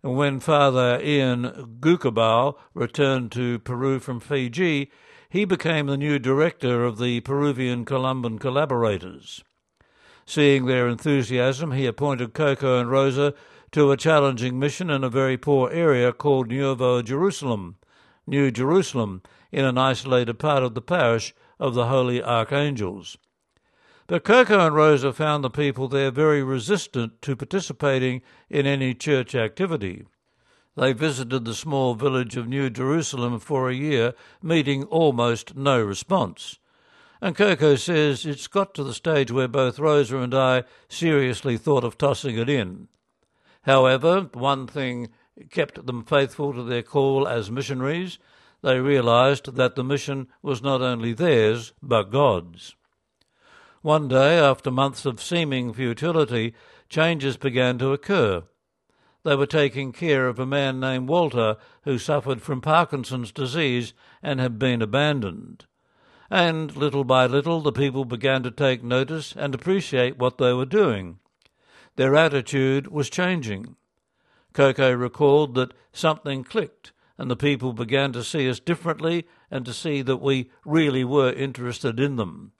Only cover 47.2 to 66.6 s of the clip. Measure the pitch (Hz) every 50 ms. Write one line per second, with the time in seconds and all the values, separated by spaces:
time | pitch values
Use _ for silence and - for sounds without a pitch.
47.2 | 139 - 127 117 104 98 117 135 135 135 139 127 127 139 156 175 185 180 - -
48.2 | _ _ _ _ _ _ _ _ - 127 127 127 127 143 143 135 117 117 117 120
49.2 | 127 139 143 135 - 139 123 127 127 123 - - 127 131 143 139 - - 139 135
50.2 | 131 _ _ _ - 143 135 110 120 139 135 127 127 127 123 117 113 117 117 110
51.2 | 175 170 143 117 110 107 113 120 113 - _ _ - 131 120 110 101 95 113 139
52.2 | 143 131 101 87 82 87 85 87 - - _ _ _ _ _ _ _ _ _ _
53.2 | _ _ _ _ _ _ - - _ _ _ _ - 151 151 156 147 127 127 131
54.2 | 135 147 170 170 151 139 131 - - 139 127 131 139 139 123 - - 143 120 101
55.2 | - - 175 170 165 147 135 127 123 120 110 123 131 120 117 - - 175 165 160
56.2 | 147 113 120 117 110 117 113 _ _ _ - _ _ _ - 156 160 170 170 151
57.2 | 135 139 117 - - 139 120 127 127 123 123 120 127 135 139 143 - - 202 185
58.2 | 123 104 92 85 82 _ _ _ _ _ _ _ _ _ _ _ _ _ _ _
59.2 | _ 160 143 139 143 143 151 156 143 135 110 135 139 131 113 - 175 165 143 135
60.2 | 127 127 117 127 127 131 139 143 139 135 131 131 131 131 131 127 127 131 160 175
61.2 | 170 147 110 120 113 107 107 - - _ _ _ _ 147 131 117 - - 151 143
62.2 | 113 139 131 117 - - 143 127 - 156 156 170 170 - - 135 117 - 131 127
63.2 | 120 107 _ - 135 123 127 170 160 135 123 123 120 107 _ _ _ _ _ _
64.2 | - 147 139 131 127 123 117 107 135 131 123 117 113 104 107 139 147 151 147 135
65.2 | 107 95 82 - - - - _ - _ _ _ _ _ _ _ _ _ _ _
66.2 | _ _ 190 190 175 170 160 160